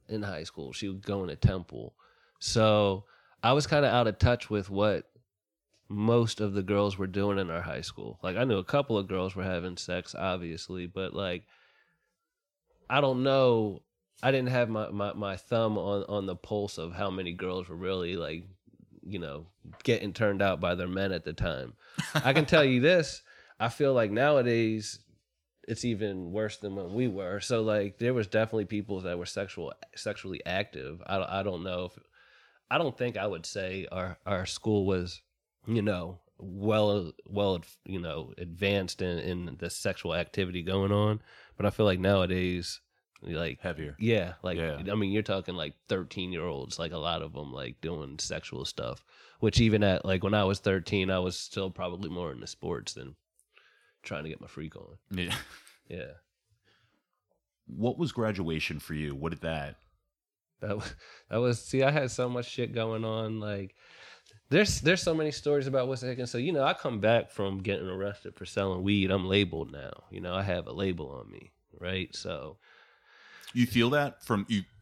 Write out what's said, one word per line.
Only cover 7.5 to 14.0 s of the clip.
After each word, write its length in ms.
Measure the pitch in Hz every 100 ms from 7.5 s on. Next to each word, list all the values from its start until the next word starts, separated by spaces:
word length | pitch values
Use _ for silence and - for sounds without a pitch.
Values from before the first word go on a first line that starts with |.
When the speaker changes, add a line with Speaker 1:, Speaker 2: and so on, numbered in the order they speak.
| 85
Speaker 1:
high 180 | 82 65
school. 380 | - - 55 -
Like, 140 | 92 92
I 80 |
knew 140 | 131 98
a 60 | 90
couple 320 | 143 147 107
of 100 | 95
girls 300 | 92 92 95
were 60 |
having 340 | 95 90 90 87
sex, 360 | - 90 -
obviously, 720 | - 95 90 85 82 - 92 87
but, 280 | 92 95
like, 320 | 87 95 90 - _ _ _ _ _ _ _ _ _ _ _ _ _ -
I 100 | 131
don't 240 | 139 127
know. 600 | 135 135 131 117 107 90 _ _